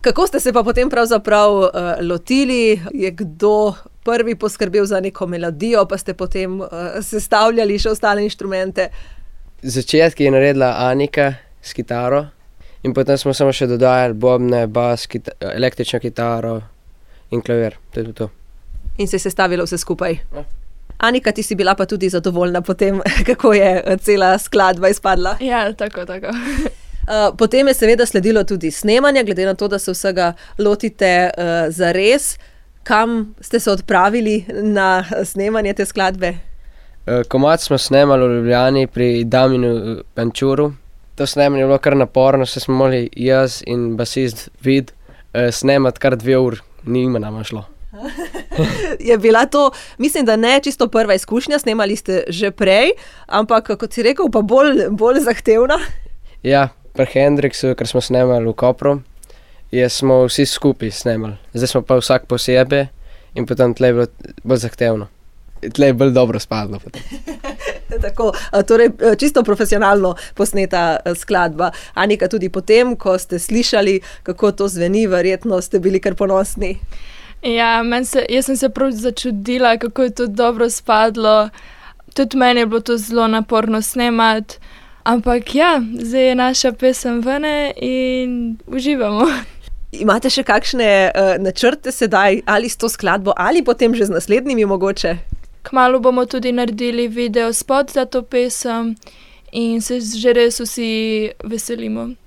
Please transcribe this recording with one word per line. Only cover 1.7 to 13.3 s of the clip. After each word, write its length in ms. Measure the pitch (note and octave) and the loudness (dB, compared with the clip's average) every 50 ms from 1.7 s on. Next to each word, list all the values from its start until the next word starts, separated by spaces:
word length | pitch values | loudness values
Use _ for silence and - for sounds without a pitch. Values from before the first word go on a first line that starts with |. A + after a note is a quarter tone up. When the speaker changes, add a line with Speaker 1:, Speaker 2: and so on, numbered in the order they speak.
| - F3+ F3 F3 E3+ - | 0 -2 -4 -4 -4 -4
Speaker 1:
lotili? 800 | F3 E3+ F3+ E3+ - - B3+ C4+ C#4 B3 B3+ B3 A#3 A3 G#3+ F3+ E3 G3 - | -4 -4 -4 -6 -2 0 0 2 2 2 2 2 2 2 2 0 -2 -10 -6
Je 180 | C4+ F#3+ F#3+ | -4 -4 -4
kdo 600 | F3 E3+ G#3+ D#3+ D#3 E3 G3+ G#3 G#3+ G#3+ G#3+ G#3 F#3 - - - - - - | -4 -6 -10 -10 -6 0 0 2 2 2 2 0 -2 -6 -16 -20 -20 -8 -4
prvi 300 | A#3 A#3 A#3 A3+ A3+ A3+ - | -2 0 0 0 -2 -4 -4
poskrbel 480 | A3 G#3 - - G#3+ F#3 F3 G#3+ G3+ | -4 -6 -4 -4 -4 0 0 0 0
za 140 | G3 G#3 F#3+ F#3 | 2 -2 -2 -4
neko 240 | G3 - - G3 | -4 -6 -6 -8
melodijo, 560 | F3 F3 E3+ E3+ E3+ D#3+ D3 G3 A#3 A#3 G#3+ G3 F3 | -6 -6 -6 -6 -6 -6 -4 -2 0 2 2 2 0
pa 100 | G3 - | -2 -8
ste 160 | - - F3+ | -6 -10 -8
potem, 460 | - F#3 F3+ - G3 F#3 F#3 F#3 G3 F#3 | -8 -6 -6 -4 -4 -4 -6 -8 -10 -10
a, 380 | - - E3 F3 F3 - G3 G3 | -12 -12 -10 -10 -8 -8 -10 -10
sestavljali 720 | - - G#3+ - - A#3 G#3 G#3+ A3+ A#3 A#3 A3 G#3 G3+ G3+ | -6 -6 -6 -2 0 2 4 4 4 2 2 0 0 0 0
še 120 | - A3 | 0 -2
ostale 320 | A3 G#3 - G#3+ G3+ G#3 G#3 | -2 0 0 0 0 0 -2
inštrumente? 640 | G#3 - - G3+ G3 F#3+ F#3 F#3 F#3+ F#3+ - F#3 E3 - - - - - - - - - - - - - - - | -4 -6 -8 -8 -6 -4 -4 -4 -4 -4 -4 -4 -4 -6 -14 -14 -16 -16 -18 -18 -16 -18 -18 -20 -20 -20 -12 -10
Speaker 2:
Začetki 600 | C3 A#2 C3 B2 - - D3+ E3 E3 - - D3 | -6 -4 -4 -2 0 2 4 4 2 2 2 2
je 80 | C3+ | 2
naredila 440 | C3+ C3+ C3+ C#3+ C#3+ C3+ C3 B2 A#2 | 4 4 4 4 2 2 2 0 0
Anika 560 | - B2 B2+ B2+ C#3 C#3+ D3 - D3+ C#3+ C#3 C#3 C3 - _ - - | 0 0 0 0 0 -2 -2 0 0 0 -2 -2 -8 -16 _ -20 -20
s 120 | - - - | -20 -14 -10
kitaro 520 | - A#2+ - B2 A#2+ B2 B2+ C3+ C#3+ D3+ D3 _ _ _ - _ - - - - - - | -10 -8 -6 -6 -4 -2 0 -2 -2 -2 -6 _ _ _ -20 _ -20 -20 -20 -20 -8 -6
in 100 | C3 B2 | -4 -2
potem 240 | C#3 C3 C#3 C#3 | 0 2 2 0
smo 160 | C3+ - D3 | 0 0 -2